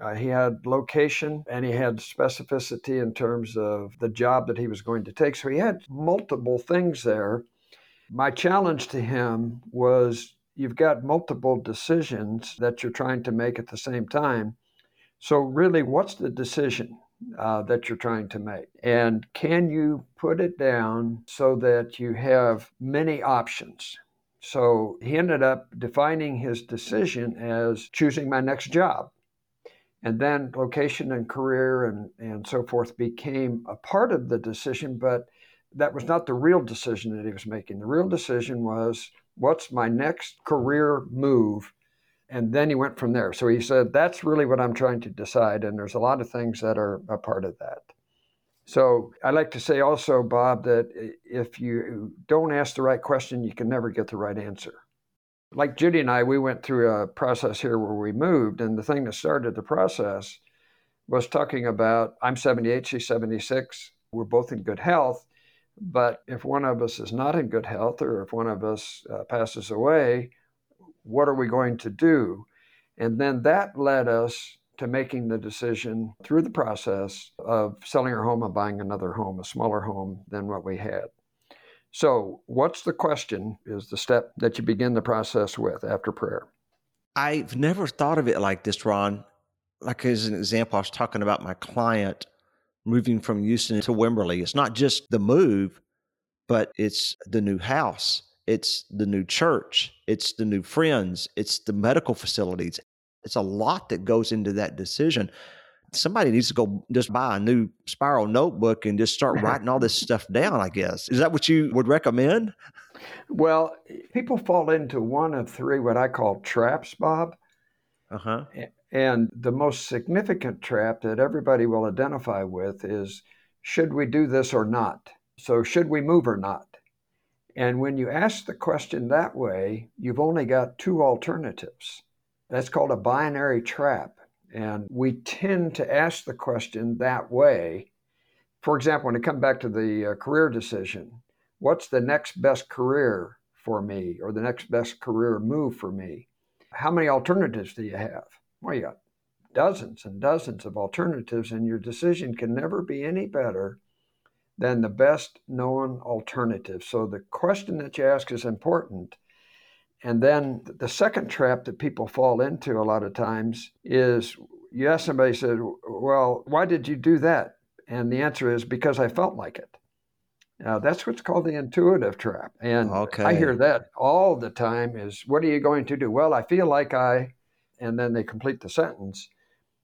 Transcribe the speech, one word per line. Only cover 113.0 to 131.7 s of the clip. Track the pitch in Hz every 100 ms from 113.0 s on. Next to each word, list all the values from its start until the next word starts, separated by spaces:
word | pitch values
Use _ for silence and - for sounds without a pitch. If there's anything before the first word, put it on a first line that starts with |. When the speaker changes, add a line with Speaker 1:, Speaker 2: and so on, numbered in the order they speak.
| - - -
Speaker 1:
Well, | 165 160 160 160 - - - -
people | 240 247 247
fall | - 175 156
into | 160 135 131
one | 113 143 160
of | 135 110
three, | - 135 139
what | 120 117
I | 131
call | 127 107 98
traps, | - 120 120 156 -
Bob. | - 156 160 165 - _ _ _ _ _ _ -
Speaker 2:
Uh-huh. | 107 110 113 143
Speaker 1:
A-, | - - _ _
and | 131 131 117 113
the | 120 123
most | 131 147 135 -
significant | 120 - 185 196 180 127 98
trap | - 110 110 113
that | 113 110
everybody | 139 151 139 127 117
will | 110
identify | 110 95 139 139 123 98
with | 92 92 98 98
is, | 98 104 98 - _ _ _ _
"Should | - - 156
we | 139 127
do | 147 143
this | 131 127
or | 127
not?" | 107 120 101 - - - _ _
So, | - 120
"Should | 117 175 156
we | 151
move | 143 170 123
or | 98
not?" | 98 92 - - _ _ _ _ _ _ _ 131
And | 123 123
when | 139 135
you | 120
ask | 156 220 - -
the |
question | - 165 - - 135 120
that | 151 170
way, | 131 113 92 98 110 - -
you've | 127 120
only | 156 165
got | 120 131 123 -
two | - 170
alternatives. | 131 120 - 165 123 - -